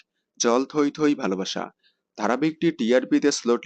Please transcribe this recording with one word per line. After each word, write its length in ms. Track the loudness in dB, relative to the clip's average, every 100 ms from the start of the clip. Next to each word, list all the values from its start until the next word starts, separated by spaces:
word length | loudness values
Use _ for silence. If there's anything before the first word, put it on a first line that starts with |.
| _ _ _ -4
জল 220 | 2 2 0
থই 240 | 0 -2
থই 220 | 0 0 0
ভালোবাসা। 480 | -2 -4 -6 -8 -10 _ _ _ _ -6
ধারাবাহিকটি 500 | -2 0 -2 0 -2
টিআরপিতে 580 | 0 2 2 2 2 2
স্লট 300 | 0 0 0